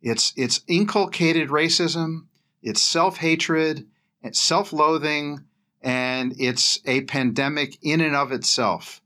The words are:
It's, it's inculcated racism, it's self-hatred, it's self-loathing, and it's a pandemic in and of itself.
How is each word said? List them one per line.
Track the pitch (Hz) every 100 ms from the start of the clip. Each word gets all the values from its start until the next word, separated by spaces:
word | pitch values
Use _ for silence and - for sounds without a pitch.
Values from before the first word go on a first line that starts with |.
It's, | - 110 - -
it's | 127 - -
inculcated | 170 202 208 196 - 165 165 143
racism, | 147 165 165 170 170 160 160 - _ _ _
it's | 110 107
self-hatred, | - 170 175 175 160 160 - 165 160 147 - _ _ _
it's | 120 -
self-loathing, | - 170 202 156 151 160 151 151 147 147 - _ _ _
and | 131 127 127 127 127 127
it's | 127 127 - - -
a | 131
pandemic | 135 139 127 117 139 147 139 -
in | 156 160
and | 160 143
of | 139
itself. | 127 104 - 113 90 - -